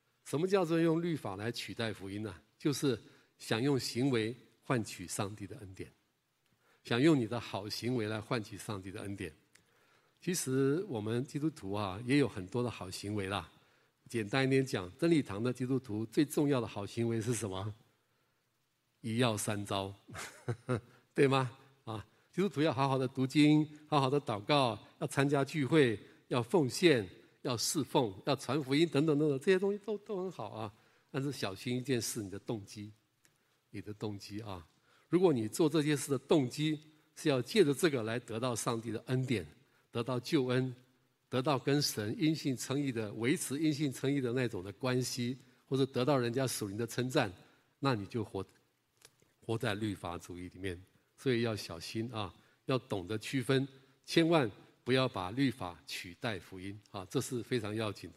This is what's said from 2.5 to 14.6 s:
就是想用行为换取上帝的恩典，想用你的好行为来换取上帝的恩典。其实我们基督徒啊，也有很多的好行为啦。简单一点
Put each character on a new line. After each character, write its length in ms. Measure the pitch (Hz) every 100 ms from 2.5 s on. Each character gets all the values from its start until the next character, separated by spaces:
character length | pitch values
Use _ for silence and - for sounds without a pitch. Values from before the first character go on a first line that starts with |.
| _
就 140 | 160
是 280 | 135 147 113 - - _ _
想 240 | - 113
用 160 | 139 135
行 320 | - 117 139
为 240 | 117 110 123 - _
换 180 | - 131
取 240 | 101 - 87
上 300 | - 101 107
帝 100 | 98
的 100 | 73
恩 140 | 95
典， 160 | 92 85 _ _ _ _ _ _ _ _ _
想 180 | - 120
用 160 | 151 147
你 120 | 110
的 100 | 117
好 300 | - 104 104
行 260 | - 113
为 140 | 127 107
来 120 | 110
换 220 | 101 127
取 160 | 104 95
上 240 | - 101
帝 80 | 95
的 120 | 101
恩 120 | 98
典。 180 | 98 90 - _ _ _ _ _ _ _ _
其 140 | -
实 500 | 175 - 131 135 151 208
我 120 | 120
们 240 | 104 120
基 140 | 147 147
督 100 | 156
徒 240 | - 95
啊， 280 | 101 101 92
也 140 | 123 143
有 80 | 120
很 180 | -
多 160 | 90 120
的 80 | 120
好 220 | - 92
行 240 | - 101
为 140 | 104 95
啦。 200 | 98 82 _ _ _ _ _ -
简 180 | 117 104
单 160 | 135
一 60 | 135
点 160 | 135